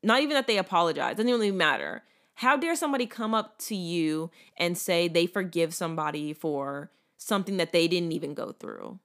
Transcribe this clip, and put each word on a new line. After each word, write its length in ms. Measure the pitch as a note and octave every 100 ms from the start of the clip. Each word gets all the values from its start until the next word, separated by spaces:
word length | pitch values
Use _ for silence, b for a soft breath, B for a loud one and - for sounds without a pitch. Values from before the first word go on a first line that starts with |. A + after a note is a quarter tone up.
not 180 | G#3+ A#3+
even 140 | D4
that 140 | C#4+ B3+
they 100 | G#3+
apologize. 580 | F#3 F3+ E3+ D3+ B2 -
Doesn't 120 | A#3
even 280 | B3 G#3+ F#3+
matter. 460 | D#3+ C3+ D2 - _ b b
How 220 | - B3 C#4+
dare 180 | E4
somebody 320 | E4 D#4 C#4 B3
come 280 | - A3
up 240 | A3 G#3+ _
to 180 | - G#3
you 560 | F3 F3 D#3+ D#3 E3 b b -
and 200 | F3 F3
say 300 | - F3 F3
they 200 | E3+ E3+
forgive 480 | G3+ F#3 E3 E3
somebody 580 | E3 E3+ D#3+ D#3 D3+ D3+
for 580 | D3+ D#3+ C#3+ C#3 C#3+ D3 _ _ _
something 380 | - G3+ F#3+ G3
that 140 | E3
they 140 | F3 E3
didn't 260 | F3 E3+
even 220 | D#3 D3
go 160 | D3 -
through? 480 | - - - G#1 F#3+